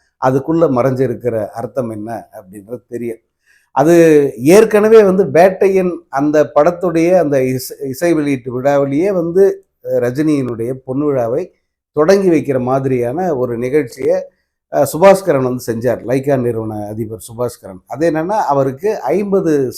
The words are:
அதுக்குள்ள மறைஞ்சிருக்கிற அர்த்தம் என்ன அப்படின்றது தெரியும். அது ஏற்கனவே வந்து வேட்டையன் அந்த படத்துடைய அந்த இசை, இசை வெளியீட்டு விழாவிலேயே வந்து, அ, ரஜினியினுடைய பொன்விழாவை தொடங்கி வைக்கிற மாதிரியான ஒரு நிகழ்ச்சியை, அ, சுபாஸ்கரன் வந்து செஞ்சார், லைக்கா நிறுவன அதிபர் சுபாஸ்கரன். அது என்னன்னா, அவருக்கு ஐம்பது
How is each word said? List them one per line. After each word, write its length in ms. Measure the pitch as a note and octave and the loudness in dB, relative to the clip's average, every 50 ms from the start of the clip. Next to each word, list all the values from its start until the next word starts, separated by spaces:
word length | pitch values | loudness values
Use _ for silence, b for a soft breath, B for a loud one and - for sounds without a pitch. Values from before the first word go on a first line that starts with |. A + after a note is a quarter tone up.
| _ _ _ - B2+ | _ _ _ -4 -2
அதுக்குள்ள 440 | C3 C3 C#3 C3+ - D#3+ E3 E3 D#3 | 0 0 0 0 0 0 2 2 2
மறைஞ்சிருக்கிற 760 | C3+ B2 A#2+ C3+ B2+ B2 C3+ B2 A#2 G2+ A2+ - A2 A2 G#2 F#2+ | 2 2 0 0 0 0 -2 -4 -4 -4 -4 -4 -4 -4 -4 -6
அர்த்தம் 420 | - A2+ A#2 A#2 - C#3 B2 A2+ | -8 -10 -10 -8 -6 -6 -6 -6
என்ன 380 | A2 G#2+ G#2+ A2 A#2 G#2 F2 _ | -6 -10 -10 -10 -12 -12 -14 _
அப்படின்றது 500 | - A2 G#2 F#2 F#2 G#2 F#2+ G#2 A#2+ B2 _ - | -20 -20 -20 -20 -20 -20 -16 -14 -16 -16 _ -12
தெரியும். 300 | A#2+ A#2 A#2+ A#2 A2 - _ _ _ _ _ _ _ _ _ _ | -12 -10 -8 -8 -10 -12 _ _ _ _ _ _ _ _ _ _
அது 640 | - - C#3+ D#3+ E3+ E3+ E3+ E3 D#3 D3 C#3+ C3+ - - | -2 0 4 4 6 6 6 6 6 4 4 2 -2 -2
ஏற்கனவே 640 | A#2+ C#3 F3+ G#3 A3 A3 G#3+ G#3 G3+ G#3+ A3 A3 G#3+ | 2 4 6 6 6 6 4 2 2 4 6 6 6
வந்து 220 | F#3+ F#3 F#3 F#3+ | 6 4 2 0
வேட்டையன் 720 | D#3 C3 D#3 F3 G3 F#3 - G#3 F#3+ F#3+ F#3+ F#3 F3+ E3+ E3 - _ | 2 4 4 4 4 4 2 0 0 2 0 0 -2 -4 -6 -10 _
அந்த 420 | - C3+ C#3+ D3+ D3 D#3 D3 D3 - | -4 -2 -2 0 2 2 2 2 2
படத்துடைய 600 | C#3+ D3+ E3+ E3+ E3+ F3 F3+ E3 E3 E3 E3+ F#3 F#3 | 2 2 2 0 -2 -4 -2 0 0 2 4 4 2
அந்த 260 | E3 D3 C#3+ C3+ C3 | 2 2 0 0 0
இசை, 340 | B2+ C3 B2+ - - - - C#3+ C3+ | 0 -2 -6 -8 -10 -14 -12 -10 -10
இசை 240 | C3 - F3 F3 E3+ | -8 -2 0 0 0
வெளியீட்டு 480 | D#3 D3 C#3+ C#3 B2+ A#2 B2+ A#2 B2+ | 0 0 -2 -2 -4 -6 -8 -6 -4
விழாவிலேயே 500 | B2+ C#3+ C#3+ C#3+ C#3 C#3 C#3 C#3+ F3 G3+ | -2 0 2 2 0 0 0 0 0 0
வந்து, 540 | G3+ F#3 E3 E3+ E3+ F#3 G3 F#3+ - - - _ _ _ - | 0 -2 -2 0 2 4 4 2 2 -2 -10 _ _ _ -10
அ, 140 | B2 - B2+ | -4 -2 0
ரஜினியினுடைய 720 | A#2+ A#2+ B2 C#3 D#3 D#3 D3+ C#3 C3 B2 A#2+ G#2+ A2+ A#2+ C3 C3 - - | 0 0 -2 0 0 0 0 0 -2 -4 -4 -6 -6 -6 -6 -8 -8 -8
பொன்விழாவை 640 | B2+ C3+ D3 D3+ C#3 C3 A#2 A2+ A#2+ D3+ F#3 - _ _ _ _ _ _ _ _ | -6 -4 -2 -2 0 0 -2 -2 -2 -4 -4 -6 _ _ _ _ _ _ _ _
தொடங்கி 380 | - - D3+ D#3+ G3 G3+ G3 F#3 | -2 0 2 4 4 2 4 2
வைக்கிற 320 | E3+ D3+ C3+ C3+ C3+ B2+ | 2 2 0 0 -2 -2
மாதிரியான 720 | A#2+ B2 C3 C#3 C3+ C3+ C3 B2 A#2+ A#2 B2+ E3 F#3 F3+ D3+ | -2 -2 -2 -2 -2 -2 -2 -2 -2 -4 -4 -4 -4 -4 -2
ஒரு 220 | B2+ B2 A#2+ A#2+ A2+ | -2 -4 -4 -4 -4
நிகழ்ச்சியை, 640 | A#2+ B2+ C3 D#3 C#3+ A#2+ - - C3 C#3+ - - - - _ _ _ _ _ _ _ - - | -4 0 0 0 -2 -2 -6 -4 -2 -2 -2 -2 -4 -10 _ _ _ _ _ _ _ -6 -2
அ, 140 | D3+ C#3+ - - | 0 0 0 0
சுபாஸ்கரன் 500 | D#3 E3+ G3 F#3+ F#3+ - F3 D3+ C3+ C3 | 4 6 6 6 6 2 0 0 0 0
வந்து 200 | B2 B2+ B2+ - | -2 -4 -4 -4
செஞ்சார், 300 | - A2+ A2+ A2 B2+ A2+ | -6 -6 -2 -2 -2 -2
லைக்கா 440 | F#2 - G#2+ B2+ C#3 C3+ C#3+ C#3 B2+ | -2 -4 -4 -4 -2 0 0 0 0
நிறுவன 460 | A#2+ A#2+ A#2 A2+ A2 A2 A2 G#2+ G#2 | 0 -2 -4 -4 -6 -6 -8 -8 -10
அதிபர் 400 | G#2 G#2+ G#2+ A#2 G#2+ A2 G2 - - A#2 | -10 -8 -8 -8 -8 -10 -14 -16 -14 -10
சுபாஸ்கரன். 460 | A2+ B2 A#2+ - - - F#2+ F#2+ F2+ _ | -8 -6 -8 -8 -10 -18 -18 -18 -18 _
அது 260 | - A2+ B2+ D#3 E3+ | -12 -6 -2 -2 0
என்னன்னா, 260 | D#3 D#3 D#3+ F3 G#3 A3 | 0 -2 -4 -2 -2 -2
அவருக்கு 640 | F3 C3+ C#3+ C#3 C3+ C3+ B2+ C3 - G#3 A3 - | 0 0 0 0 0 -2 -2 -4 -4 -4 -4 -4
ஐம்பது 720 | - B2 D3+ F#3+ G#3 G3+ F#3+ G3 - E3+ D#3 C#3+ C3+ B2 A2+ | -2 -2 -2 -2 -2 0 -2 0 0 0 0 0 0 -2 -4